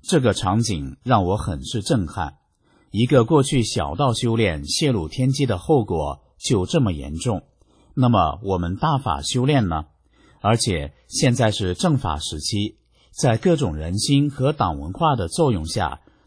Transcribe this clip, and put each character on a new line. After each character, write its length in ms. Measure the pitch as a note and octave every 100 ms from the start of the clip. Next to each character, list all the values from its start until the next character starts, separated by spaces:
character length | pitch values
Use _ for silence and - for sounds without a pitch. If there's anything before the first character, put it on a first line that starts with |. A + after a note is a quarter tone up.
这 200 | - E3+
个 120 | B2
场 280 | F#2+ F#2 G#2+
景 340 | A2+ E2+ C2+ C2+
让 220 | B2 A2+
我 100 | F2+
很 300 | G2+ - D2
是 160 | C#2 A2+
震 260 | G2 C3 D#2+
撼， 300 | - D#2 - _ _ _ _ _
一 140 | G2+
个 200 | A#2+ C3+
过 180 | A#2 D#3
去 200 | C3+ C#3
小 320 | G#2+ A2 C#2+
道 180 | D#2+ C#3
修 240 | A2 A#2 A2+
炼 280 | G#2+ D#2+
泄 280 | C#2+ - D3+
露 160 | A2 D2+
天 220 | - C3
机 140 | C3+
的 120 | C3 F2+
后 260 | - D3
果 380 | G#2+ E2 C#2+ C#2 _ _
就 280 | - A2
这 140 | F2+ E3+
么 140 | A2
严 220 | D2+ C2+
重， 280 | D#2+ B2 F#2+ _ _ _ _ _
那 120 | - B2
么 320 | A2 D#2 E2+
我 140 | G2 F#2
们 180 | F2
大 220 | F#2+ D#3+ C#3
法 240 | G#2 C#2+
修 240 | - B2+
炼 220 | C3 D3+ G2
呢？ 200 | D#2 D#2 _ _ _ _ _
而 160 | G2+ A#2
且 360 | - E2+ C#2+ _ _
现 260 | - C3+
在 180 | A#2+ A2+
是 220 | G2+ F#2+
正 240 | F2 F3+ C3+
法 220 | F2 D2+
时 220 | - D#2
期， 360 | - G#2 G#2 _ _ _ _ -
在 200 | C#3 A2+
各 180 | F#3+
种 220 | D#3+ A#2 D2+
人 200 | D#2+ G2
心 320 | B2 C#3 C#3+
和 220 | - C3
党 260 | D3+ F#2 D2
文 140 | D2+
化 240 | F#2+ E3
的 140 | B2 E2+
作 240 | - D3+
用 120 | G2+
下， 360 | D#2 - D#2+ C2 _ _